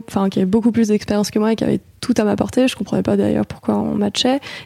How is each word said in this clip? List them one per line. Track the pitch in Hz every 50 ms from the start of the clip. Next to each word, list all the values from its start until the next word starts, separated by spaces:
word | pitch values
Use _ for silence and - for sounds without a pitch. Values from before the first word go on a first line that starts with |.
| 220
enfin, | - - 196 196 196
qui | - 208
avaient | 190
beaucoup | 185 196 226 214 240
plus | 214 233 226
d'expérience | 208 214 214 - - 208 202 208 -
que | - 214
moi | 214 220
et | 226
qui | - -
avaient | - 208 202 - - - -
tout | - - 233
à | - 214
m'apporter. | 208 202 202 202 202 - 247 254 262
Je | -
comprenais | - 202 - 220 202 190
pas | 226 202
d'ailleurs | 196 196 208 220 220 208
pourquoi | - - - - - 208
on | 202 208 220 220
matchait. | 208 208 202 - - - 247 262 285 - - - - -